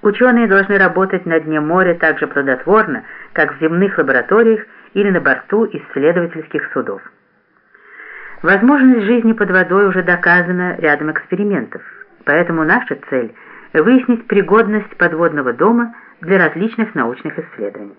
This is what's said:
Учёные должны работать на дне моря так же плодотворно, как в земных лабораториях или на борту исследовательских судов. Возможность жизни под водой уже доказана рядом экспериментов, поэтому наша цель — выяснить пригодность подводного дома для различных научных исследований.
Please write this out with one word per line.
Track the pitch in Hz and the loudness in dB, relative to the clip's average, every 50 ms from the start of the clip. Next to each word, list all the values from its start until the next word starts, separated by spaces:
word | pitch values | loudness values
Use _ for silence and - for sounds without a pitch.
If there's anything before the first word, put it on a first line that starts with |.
Учёные | - 208 202 208 240 254 240 233 233 220 | 0 -2 0 2 2 4 4 2 2 2
должны | 196 196 196 196 208 196 | 2 2 2 2 2 2
работать | 190 180 - 185 190 190 190 185 180 175 | 2 2 2 0 -2 0 -2 -6 -4 -2
на | 165 160 | -2 -2
дне | 156 156 156 156 | -2 -2 -4 -4
моря | 151 151 165 185 185 180 170 | -2 0 0 2 2 2 0
так | 170 - 160 151 - | 0 0 -2 -2 -2
же | 151 139 | -6 -6
плодотворно, | - 143 139 135 131 123 - - 190 220 214 180 139 117 - - - - - - - | -4 -4 -2 -2 -2 -4 0 2 2 2 2 0 -4 -8 -10 -14 -20 -20 -20 -10 -2
как | - 156 156 147 | 0 0 0 0
в | 139 | 0
земных | 160 156 170 175 196 202 196 - | -2 -2 0 2 0 0 0 -2
лабораториях | 156 135 131 123 120 - 190 214 233 226 220 214 - - - - - - _ | -2 0 0 -2 0 2 2 4 4 4 2 0 -2 -12 -20 -20 -20 -8 _
или | 190 208 202 | -2 0 2
на | 190 170 | 0 0
борту | - 139 135 - - _ - 208 226 | 0 0 -2 -2 -4 _ -2 0 0
исследовательских | 214 - 147 - - - 135 139 151 175 175 175 170 170 160 151 - - 151 - - - | -2 -4 -10 -14 -10 -6 0 0 2 2 2 -2 -4 -6 -12 -14 -8 -8 -8 -8 -6 -8
судов. | 139 120 - 98 95 - - _ _ _ _ _ _ _ _ _ _ _ _ _ _ _ - - - - - - - - - - - | -6 -6 -6 -10 -12 -14 -20 _ _ _ _ _ _ _ _ _ _ _ _ _ _ _ -20 -20 -20 -20 -20 -20 -20 -20 -20 -16 -6
Возможность | - 165 190 196 208 254 294 285 262 262 254 233 202 | 0 0 2 4 4 4 4 6 6 6 4 4 2
жизни | 196 240 240 226 226 226 | 2 2 2 4 2 2
под | - 208 185 | 2 0 0
водой | 185 185 180 175 180 196 208 196 | 2 0 2 2 2 2 2 2
уже | 185 185 175 | 2 0 0
доказана | 175 175 175 - 175 175 180 175 170 180 180 180 180 - - | 0 -2 0 2 2 2 2 2 0 -2 -4 -4 -4 -6 -2
рядом | - 151 147 147 151 156 | 0 -2 0 0 -2 -6
экспериментов, | 160 - - _ - 175 208 208 202 151 113 - - - - - - - - _ _ _ - | -6 -6 -6 _ -6 -4 -2 -2 -2 -2 -4 -6 -12 -18 -18 -18 -20 -20 -20 _ _ _ -4
поэтому | - 143 160 175 170 170 160 156 | -2 0 0 0 0 0 -2 0
наша | 156 180 240 143 - 143 131 - - | 0 0 -2 -2 -4 -10 -10 -8 -6
цель — | 143 131 120 110 - - - - - - - - _ | -4 -4 -4 -4 -10 -18 -20 -20 -20 -20 -20 -6 _
выяснить | 160 156 202 254 254 254 - 240 226 - - | 0 2 4 4 4 4 2 -2 -2 -2 0
пригодность | - 202 190 - 190 220 226 196 214 214 196 - - - | 0 0 2 4 2 2 2 2 0 -4 -4 -6 -6 -4
подводного | 180 175 165 156 170 165 151 147 135 127 117 | -2 -2 0 0 -2 0 0 -2 -4 -4 -2
дома | 120 160 208 233 233 233 226 - - - - - _ | 0 2 2 2 2 0 -2 -8 -18 -20 -20 -20 _
для | 180 165 190 190 | -4 0 0 2
различных | 170 156 151 165 190 226 - - 220 208 - | 2 0 0 -2 -6 -4 -2 -4 -6 -4 -2
научных | 156 123 117 127 - - 160 - 139 | -4 -4 -4 -6 -8 -10 -10 -10 -10
исследований. | - - - - 107 101 98 104 104 98 98 | -12 -12 -12 -10 -10 -10 -8 -10 -16 -18 -20